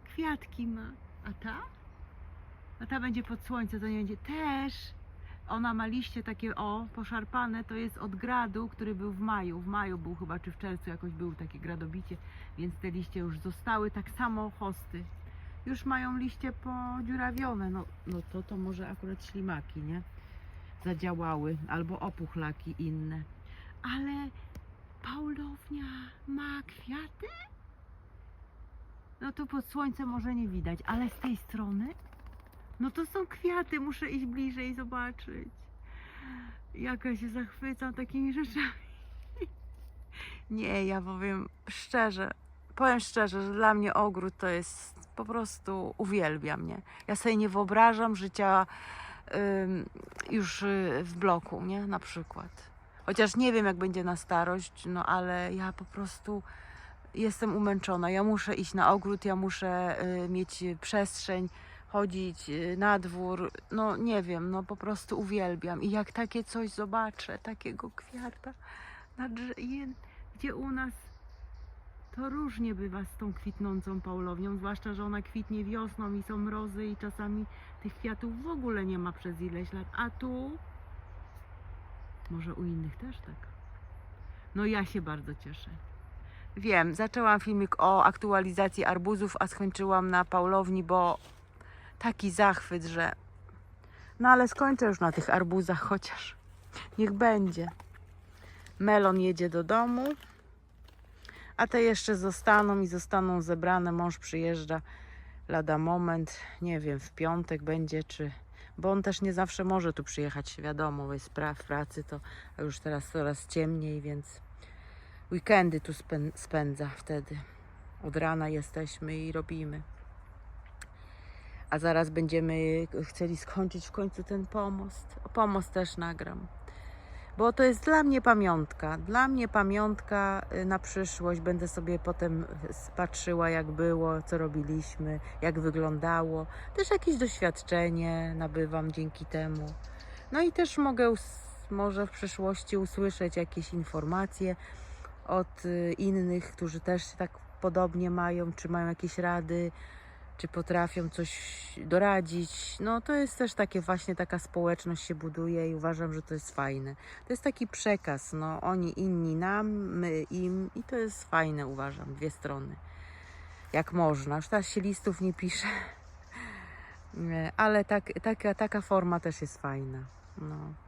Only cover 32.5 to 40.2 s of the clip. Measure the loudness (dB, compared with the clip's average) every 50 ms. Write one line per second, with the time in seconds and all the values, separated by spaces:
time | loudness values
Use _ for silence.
32.5 | -20 -20 -18 -18 -6 -2 -2 -2 0 -2 -4 -2 0 -2 -2 -2 -6 -2 0 2
33.5 | 2 2 0 0 -2 -4 -2 -2 -4 -4 -4 -4 -2 -2 -2 -2 -2 -2 -2 -2
34.5 | -2 -2 -4 -4 -4 -6 -6 -4 -4 -4 -4 -4 -6 -10 -12 -10 -10 -10 -10 -12
35.5 | -14 -18 -20 -20 -18 -18 -18 -16 -16 -16 -16 -16 -16 -14 -12 -12 -12 -10 -12 -12
36.5 | -14 -14 -16 -14 -10 -6 -4 -4 -4 -2 -2 -2 -2 -2 -4 -6 -4 -4 -6 -6
37.5 | -8 -8 -8 -8 -6 -4 -6 -6 -4 -6 -6 -4 -2 0 0 0 0 0 -2 -2
38.5 | 0 -2 -2 -2 -4 -6 -14 -16 -18 -16 -16 -16 -14 -14 -14 -14 -8 -8 -8 -8
39.5 | -8 -14 -16 -16 -16 -16 -18 -18 -16 -18 -18 -18 -14 -14